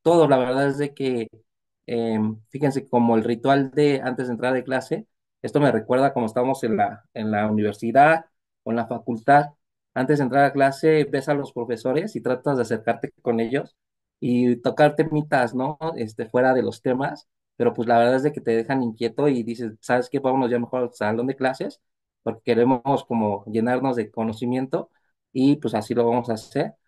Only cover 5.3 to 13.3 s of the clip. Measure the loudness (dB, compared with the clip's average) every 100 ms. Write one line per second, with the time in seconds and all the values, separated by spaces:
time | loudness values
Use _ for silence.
5.3 | _ -4 2 2 2 0 2 2 0 -4
6.3 | -2 -2 -2 -2 0 -2 -4 _ -8 -4
7.3 | -2 0 0 -2 -4 0 4 6 4 -4
8.3 | _ _ _ -6 -4 -4 -8 -6 -4 4
9.3 | 4 2 -8 _ _ _ -4 0 0 2
10.3 | 2 2 2 0 2 2 2 2 -2 -2
11.3 | -4 -4 -8 -6 -4 -2 -2 -4 -6 -4
12.3 | -2 -2 -2 -2 -4 -2 -4 -6 _ -2